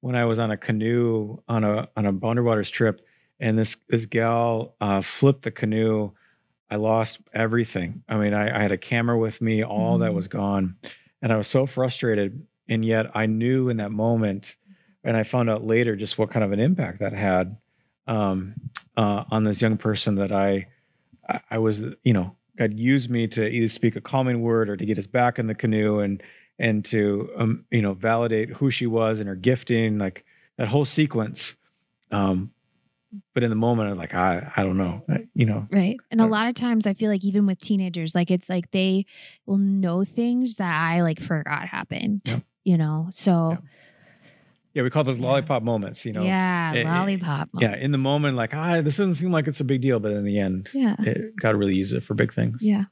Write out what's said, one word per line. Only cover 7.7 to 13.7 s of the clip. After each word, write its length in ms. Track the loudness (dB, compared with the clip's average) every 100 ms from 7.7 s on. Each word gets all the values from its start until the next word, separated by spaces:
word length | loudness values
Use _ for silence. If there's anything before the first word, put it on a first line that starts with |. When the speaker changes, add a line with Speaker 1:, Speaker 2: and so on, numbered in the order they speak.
| -2 -6 -8 -4
Speaker 1:
I 80 | -2
mean, 180 | 0
I, 240 | 0 0 0
I 40 |
had 100 | 0
a 60 | -2
camera 380 | -2 -2 0 0
with 220 | 0 -2
me, 220 | -2 0
all 360 | 0 -2 2 2
that 80 | 2
Speaker 2:
Mm-hmm. 100 | -2
Speaker 1:
was 100 | -4
gone. 480 | -4 -2 0 -2 -6 -20 -20 _ _
And 120 | 0
I 40 | 0
was 100 | 2
so 200 | 0 0
frustrated. 760 | 0 -2 0 0 2 0 -4 -18 _ -4
And 160 | -2
yet 260 | 2 2 0
I 120 | 0 0
knew 420 | 2 2 2
in 80 | 2